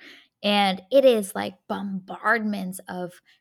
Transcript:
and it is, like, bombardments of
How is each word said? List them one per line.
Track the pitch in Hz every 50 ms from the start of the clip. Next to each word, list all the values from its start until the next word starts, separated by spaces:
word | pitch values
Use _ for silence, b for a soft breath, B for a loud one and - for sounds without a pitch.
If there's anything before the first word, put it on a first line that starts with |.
| B B B B B B _ _ -
and | 208 208 202 202 196 190 190 - -
it | 254 277 254
is, | 269 240 220 202 190 -
like, | 196 202 208 190 _ _
bombardments | - 208 190 196 202 190 190 185 190 185 175 - 208 226 226 214 214 208 196 190 185 185 - -
of | - 190 180 180 170 - - b b b b